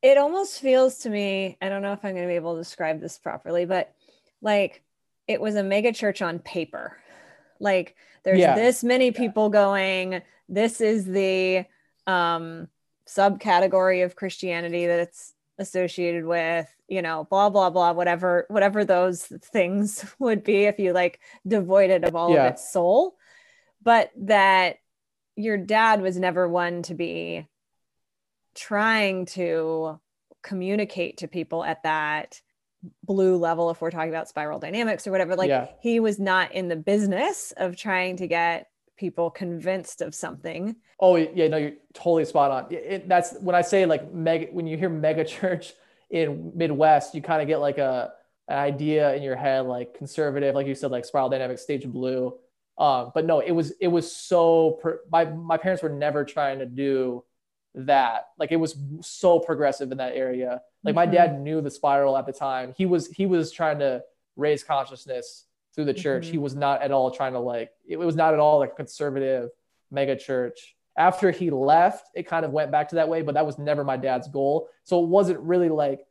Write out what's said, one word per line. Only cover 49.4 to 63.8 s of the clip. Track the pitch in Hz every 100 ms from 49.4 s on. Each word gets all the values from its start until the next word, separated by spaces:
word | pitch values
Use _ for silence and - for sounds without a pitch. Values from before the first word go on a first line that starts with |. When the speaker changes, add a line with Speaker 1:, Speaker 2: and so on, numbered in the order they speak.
| 143 135 127
Speaker 2:
like, | 123 123
conservative, | - 143 - 156 139 139
like | 139 139
you |
said, | 131 143
like, | 123
spiral | 117 147 127
dynamics, | 131 127 127
stage | - 143 131
blue. | 127 127 131 127 123 _ _ _ -
Um, | 151 131 120
but | -
no, | 160 156
it | 143
was, | 170 156 -
it | 185
was | 170 165
so | - - 180 165 165 160 160
per-, | 170 160 -
my, | 165 165
my | 156 165 165
parents | 180 180
were | 160
never | 143 147 147
trying | 143 - 143 135
to | 127
do | 123 139 135 127 123 _ _ _ _ _
that. | - 131 139 127 113 - _
Like, | 151
it | 160
was | 160 147 139 151
so | 175 - 185 170
progressive | 170 147 147 135 135
in | 135
that | 127
area. | 123 131 127 127 123 - _
Like, | 156
my | 160 170
Speaker 1:
Mm-hmm. |
Speaker 2:
dad | 196 170 143
knew | 143 156
the | 143
spiral | 139 147 139 139 135
at | 131
the |
time. | 131 139 131 127 131
He | 190
was, | 175 165
he | - 196
was | 180 160
trying | - 160 147